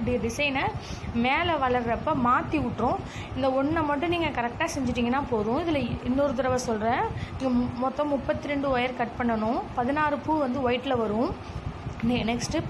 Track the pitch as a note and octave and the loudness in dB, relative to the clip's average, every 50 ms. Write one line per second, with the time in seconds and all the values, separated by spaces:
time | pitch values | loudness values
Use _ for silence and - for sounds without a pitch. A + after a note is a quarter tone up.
0 | A#3+ A3+ B3 A#3+ G3 A#3 A3+ B3+ D4 C#4+ C4 C4+ E4 - - - - - - - | -2 0 0 0 0 -2 -2 0 0 0 0 0 0 0 -2 -4 -8 -8 -10 -8
1 | - - - A#3 A#3 B3+ C4+ D4+ F4 F4+ E4 D4 C4+ B3+ B3 B3 A#3+ A#3 A3+ G#3+ | -8 -4 -2 0 2 2 2 2 2 2 2 2 2 2 2 2 2 0 -2 0
2 | - - D#4 C#4 A#3+ A#3+ B3 D4 - - - D4+ C4 A#3+ F#3+ - G#3 B3+ E4+ G4 | 0 0 0 2 4 4 4 4 2 0 0 0 0 0 -2 0 0 0 0 0
3 | - - - - - - - C4 C4 C4+ C4 C4+ C4+ C#4+ D#4+ E4+ D#4 D4 D4 C#4+ | -4 -8 -8 -10 -10 -8 -4 0 0 2 2 2 2 2 2 0 2 2 0 0
4 | D4 E4+ F4 E4+ E4 D4+ B3 - A#3+ A#3 A#3 - D#4 E4 - D4+ C4 A#3+ B3 B3 | 2 0 2 2 0 0 0 0 -2 -2 -2 -2 -2 -2 -2 -2 -2 0 0 0
5 | A#3+ A#3 B3 C#4 C#4+ B3+ B3 A3+ G#3 G#3+ A#3 D4 F4 E4+ D#4 C#4+ B3 A#3 - - | 0 2 2 0 0 0 0 0 0 0 0 0 0 0 0 0 0 -2 -4 -4
6 | - B3 B3 C4+ C#4+ C#4+ C4 A#3 C4 B3+ B3+ B3+ B3 - A3+ G#3+ G#3 A3+ A#3+ D#4+ | -2 0 2 2 2 2 2 0 0 2 0 0 0 0 -2 0 2 2 2 2
7 | G#4+ A4+ - - - - - - C4 C4 B3 A#3+ B3 B3 B3 A#3 B3 C4+ C4 - | 0 0 -2 -4 -6 -6 -6 -4 0 2 2 2 2 0 -2 -2 -2 -2 0 0
8 | D4 D4 C#4+ C#4 - - D4+ - - C4 D4 C#4+ C#4 C#4+ C4 A#3+ B3 B3+ B3 - | 0 0 0 -2 0 0 -2 -2 -2 -2 -2 0 0 2 2 2 2 0 0 -2
9 | A#3+ A3 - - B3+ A#3+ A#3 G#3+ G#3+ A3 B3+ E4 G#4+ - - - A#3+ A#3+ C#4 D4+ | -4 -4 -2 -2 0 2 2 2 2 0 0 0 -2 -2 -2 -2 0 0 2 2
10 | D4+ D4 C#4+ B3+ - - D#4 D#4 D4 B3+ B3 C#4+ C4 A#3+ B3 B3+ B3 C#4 C4+ A#3+ | 2 2 0 0 0 0 2 2 2 0 0 0 2 2 0 0 0 0 0 0
11 | A3+ G#3 G3+ A3 B3+ F4 - - - - - - - - - - - - - - | 0 0 0 0 0 0 -2 -6 -8 -10 -10 -8 -8 -8 -8 -8 -8 -8 -6 -2
12 | - A3+ B3 A#3+ G#3 G#3+ A#3+ A#3 - - - D#4 E4 | 0 0 2 2 0 0 -2 -2 -2 -2 -2 -2 -2